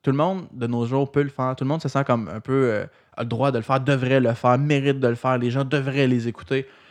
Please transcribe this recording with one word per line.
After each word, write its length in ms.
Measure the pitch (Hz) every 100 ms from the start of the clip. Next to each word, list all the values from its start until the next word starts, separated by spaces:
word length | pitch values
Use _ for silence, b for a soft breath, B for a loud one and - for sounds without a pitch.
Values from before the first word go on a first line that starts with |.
Tout 100 | -
le 60 | 139
monde, 300 | 165 190 175
de 140 | - 117
nos 180 | 120 117
jours, 240 | 135 139
peut 100 | 143
le 80 | 143
faire. 260 | - 127 131
Tout 80 |
le 40 | 135
monde 120 | 160
se 60 | 147
sent 140 | 135
comme 240 | 139 120 101
un 100 | 107
peu, 320 | 120 135 127
euh, 140 | 107 - b b -
a 60 |
le 60 | 120
droit 220 | 113 139
de 60 | 123
le 60 |
faire, 160 | 110 131
devrait 400 | 127 135 127 135
le 140 | 120
faire, 240 | 117 123 123
mérite 420 | 147 143 139 135
de 80 | 127
le 80 | 117
faire, 220 | 131 127
les 140 | 123
gens 120 | 127
devraient 440 | 135 147 135 135 131
les 200 | 123 117
écouter. 400 | 110 - 135 135 b b